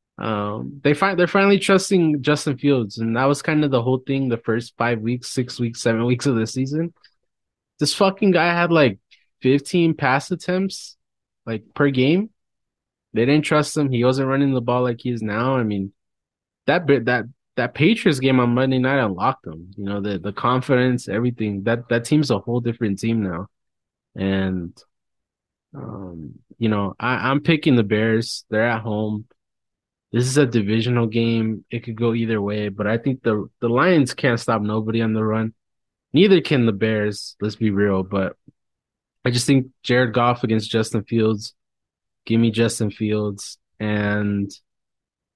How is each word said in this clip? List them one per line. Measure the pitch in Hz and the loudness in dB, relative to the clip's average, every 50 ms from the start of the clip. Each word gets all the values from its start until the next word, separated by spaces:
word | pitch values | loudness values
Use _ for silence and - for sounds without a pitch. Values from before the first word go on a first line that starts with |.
| _ _ _ - | _ _ _ -8
um, | - 113 110 104 104 104 104 113 127 131 143 139 - | -6 -4 -2 -2 -2 -4 -6 -8 -10 -12 -12 -2 0
they | 143 147 | 0 2
fi-, | - 190 196 190 | 2 2 0 2
they're | 170 180 | 2 0
finally | 160 - 196 196 202 202 196 | 2 2 2 4 4 4 2
trusting | - - 196 190 190 - 202 185 170 156 151 143 127 | 4 2 2 2 2 2 2 2 4 2 2 0 2
Justin | 147 147 147 - 156 139 120 | 0 0 0 0 -4 -4 0
Fields, | - 143 143 127 117 101 - - | 2 2 2 2 2 -2 -4 -4
and | 113 113 113 | -4 -2 0
that | 117 135 | 2 2
was | 139 147 143 - | 2 2 0 0
kind | - 156 151 151 | 0 0 2 2
of | 143 | 2
the | 131 123 117 | 2 2 2
whole | 131 127 131 127 | 2 0 0 -2
thing | - 139 135 135 127 | -2 -4 -2 0 -2
the | 117 | -2
first | 113 - - 110 113 113 - - | -2 -2 -2 -2 -2 -4 -6 -6
five | - 117 120 120 110 | -4 -2 0 0 0
weeks, | 107 113 123 123 123 - | -2 -2 -4 -4 -6 -6
six | - 131 127 123 - - | -6 -4 -4 -6 -6 -6
weeks, | 123 117 117 - | -6 -6 -6 -2
seven | - 120 113 113 117 | 0 0 0 2 2
weeks | 123 127 123 - | 0 0 0 0
of | 143 127 | 0 0
the | 113 110 | 0 0
season. | 110 - 131 131 131 143 156 170 170 - _ _ _ _ _ _ _ _ _ _ _ _ _ _ _ _ _ | -2 -2 -4 -4 -4 -2 -4 -4 -6 -8 _ _ _ _ _ _ _ _ _ _ _ _ _ _ _ _ _
This | 151 147 - | -4 -4 0
fucking | - 208 190 190 - 220 196 175 | 2 2 2 2 2 2 2 4
guy | 170 160 175 170 | 4 4 2 2
had, | 170 175 170 | 2 2 4
like, | 170 160 143 120 98 - _ _ _ _ _ _ _ _ | 4 4 4 4 2 -2 _ _ _ _ _ _ _ _
fifteen | - 131 135 143 143 - - 180 170 165 156 | 2 2 2 2 2 0 0 2 2 2 2
pass | - 147 131 131 143 - - | 0 0 2 2 0 0 -4
attempts, | 185 160 - - 180 185 190 196 - - - - - _ _ _ _ _ _ _ _ _ _ | -6 -6 -4 -4 -2 -2 -2 -4 -6 -10 -14 -18 -20 _ _ _ _ _ _ _ _ _ _
like, | 113 113 107 - _ _ | -8 -8 -8 -10 _ _
per | - 143 143 | 0 0 2
game. | 135 127 127 139 160 190 214 220 - _ _ _ _ _ _ _ _ _ _ _ _ _ _ _ - | 2 2 2 4 2 2 0 -2 -8 _ _ _ _ _ _ _ _ _ _ _ _ _ _ _ -2
They | 110 117 | 0 2
didn't | 127 147 156 147 | 2 2 2 2
trust | - 156 151 147 - - | 2 2 2 0 0 -2
him. | 156 147 135 | -2 -2 0
He | 131 117 120 | 0 2 2
wasn't | 127 127 135 135 131 | 2 2 2 0 0
running | 135 139 143 139 135 | 0 2 2 2 0
the | 127 | 0
ball | 117 123 123 127 123 | 0 0 0 0 0
like | 123 117 117 | 0 -2 -4
he | - 123 | -6 -6
is | 123 113 110 | -6 -4 -4
now. | 107 104 110 120 131 135 | -4 -4 -2 -2 0 0
I | 127 117 | 0 0
mean, | 107 104 98 95 98 - _ _ _ _ _ _ _ _ _ _ _ _ _ _ | -2 -2 -4 -6 -8 -10 _ _ _ _ _ _ _ _ _ _ _ _ _ _
that | - 147 180 175 | 0 0 0 2
bit, | 139 143 123 117 | 2 2 2 2
that, | 123 123 120 110 120 - _ _ _ _ | 0 0 -2 -2 -6 -12 _ _ _ _
that | - 120 117 - | -4 -4 -4 0
Patriots | - 147 185 226 220 - 190 151 127 | 2 2 2 2 2 2 0 0 2
game | 127 135 131 127 | 2 2 4 4
on | 123 120 120 | 4 2 2
Monday | 123 131 131 131 127 | 2 2 2 2 2
night | 127 131 135 135 123 | 2 2 2 2 0
unlocked | 107 95 87 101 127 131 - _ | 0 -2 -2 -2 -2 -2 -4 _
him. | 87 80 80 85 92 98 - | -14 -14 -14 -16 -16 -14 -10
You | 101 | -8
know, | 98 101 101 98 | -6 -6 -4 -4
the, | 104 101 90 | -4 -4 -6
the | 82 104 98 | -6 -8 -8
confidence, | - - 120 127 127 123 - 139 123 127 127 123 123 - - | -4 -2 0 0 0 0 2 2 2 2 2 0 -2 -4 -4
everything. | 92 110 120 123 120 - 110 107 101 98 98 | -4 -2 -2 -2 -2 -2 -4 -4 -4 -2 -2
That, | 113 117 120 120 - | -2 -2 -2 -2 -2
that | 117 117 117 | -2 -2 0
team's | - 151 156 151 127 | 0 2 2 2 2
a | 120 98 | 0 -2
whole | - - 117 123 | -2 -2 -4 -2
different | 117 117 113 - 120 104 98 - | -2 -4 -4 -2 -2 -4 -4 -2
team | - 113 113 113 104 | -2 -2 -2 0 -2
now. | 95 87 80 98 - _ _ _ _ _ _ _ _ _ _ _ _ _ | -2 -4 -6 -10 -12 _ _ _ _ _ _ _ _ _ _ _ _ _
And, | - 95 98 95 95 95 92 92 92 85 85 - - _ _ _ _ _ _ _ _ _ _ _ _ _ _ _ _ _ _ - | -6 -2 -2 0 0 -2 -2 -4 -4 -6 -8 -12 -18 _ _ _ _ _ _ _ _ _ _ _ _ _ _ _ _ _ _ -18
um, | 143 127 127 117 - 98 90 87 82 78 71 - - _ _ - - | -16 -14 -12 -12 -14 -14 -14 -14 -14 -16 -16 -18 -20 _ _ -8 -4
you | 113 110 | -2 0
know, | 107 104 101 95 - - | 0 0 -2 -4 -6 -4
I, | - 123 127 120 - 127 | -2 -2 -2 0 0 0
I'm | 139 147 | -2 0
picking | 147 - 165 156 - 160 131 | 2 0 0 2 2 2 2
the | 120 110 | 4 2
Bears. | 98 107 107 110 113 113 113 117 - - - - _ | 2 0 0 2 2 0 0 -2 -4 -8 -14 -10 _
They're | 107 107 113 117 | -2 0 0 0
at | 117 110 104 | -2 -2 -4
home. | 113 104 104 110 107 107 104 107 - _ _ _ _ _ _ _ _ _ _ _ _ _ _ _ _ - | -4 -4 -4 -4 -4 -4 -6 -10 -14 _ _ _ _ _ _ _ _ _ _ _ _ _ _ _ _ -2
This | 117 123 | -2 0
is | 127 131 | 2 2
a | 147 147 | 2 2
divisional | 123 117 117 101 98 110 113 107 123 123 120 117 | 4 2 0 0 2 0 0 0 0 0 0 0
game. | 110 107 117 117 117 117 113 113 110 110 101 - _ | 0 0 0 0 0 0 0 0 -2 -4 -6 -8 _
It | - 117 - | -10 -10 -10
could | 123 110 | -10 -6
go | 107 120 117 113 | -4 -2 -2 0
either | 117 113 110 113 107 101 | -2 -2 -2 -2 -2 -2
way, | 101 104 107 104 104 | -4 -4 -4 -4 -6
but | 98 101 104 | -6 -4 -2
I | 101 110 117 | -2 -2 -2
think | - 143 131 131 - | -2 -4 -4 -2 -2
the, | 113 110 104 90 - - _ | -2 -2 -2 -4 -8 -8 _
the | 131 117 | -4 -2
Lions | 117 127 151 185 180 160 135 120 - | 0 2 2 4 4 4 2 0 -2
can't | - - 135 117 117 | -2 0 0 0 0
stop | - - 117 110 | 0 -2 -2 -2
nobody | 104 104 107 110 110 110 113 113 | -2 -2 -2 -2 -2 -2 -2 -2
on | 113 110 110 | 0 0 0
the | 110 110 | 0 0
run. | 110 110 110 110 113 - _ _ _ _ _ _ _ _ _ _ _ - | 0 -2 -2 -2 -4 -6 _ _ _ _ _ _ _ _ _ _ _ 4
Neither | 139 190 214 190 170 | 4 6 6 6 4
can | 147 - 156 127 120 | 4 2 2 2 4
the | 113 101 | 2 2
Bears, | 95 110 110 110 107 104 107 101 - - - - _ | 0 0 0 0 0 -2 -2 -4 -6 -12 -16 -10 _
let's | 101 110 104 | -6 -6 -4
be | - 113 107 | -2 -2 0
real, | 98 98 101 101 98 95 95 | 2 2 2 2 2 0 -2
but | 95 101 101 95 92 - - _ - _ _ _ _ _ _ _ _ _ _ _ _ _ _ - | -2 -2 -2 -2 -4 -6 -10 _ -20 _ _ _ _ _ _ _ _ _ _ _ _ _ _ -2
I | 127 | -2
just | 120 123 - | 0 0 2
think | - 139 135 131 - - _ - | 4 4 4 2 0 -6 _ -2
Jared | - 123 123 127 117 107 | 2 2 4 4 2 2
Goff | 123 120 120 120 120 - | 2 2 2 2 0 0
against | 110 110 110 104 - | 0 0 0 0 0
Justin | - 113 110 - - 113 101 | -2 -2 -2 0 -2 -4 -4
Fields. | - 117 113 110 110 110 104 107 - - _ _ _ _ _ _ _ _ _ _ _ _ _ _ | -2 0 0 2 2 0 -2 -4 -10 -18 _ _ _ _ _ _ _ _ _ _ _ _ _ _
Give | - 113 113 | 0 2 2
me | 117 117 | 2 2
Justin | 104 113 117 113 - - 110 104 | 2 2 0 0 0 -2 -4 -4
Fields. | - - 110 107 107 107 104 104 101 98 - - - - _ _ _ - | -4 -4 -4 -2 -2 -2 -2 -4 -6 -8 -12 -16 -16 -20 _ _ _ -8
And | 107 107 107 104 104 104 104 104 104 101 101 101 101 101 - - _ _ _ _ _ _ _ _ _ _ _ _ _ _ _ | -4 -2 -2 -2 0 0 -2 -2 -2 -2 -2 -2 -4 -6 -8 -14 _ _ _ _ _ _ _ _ _ _ _ _ _ _ _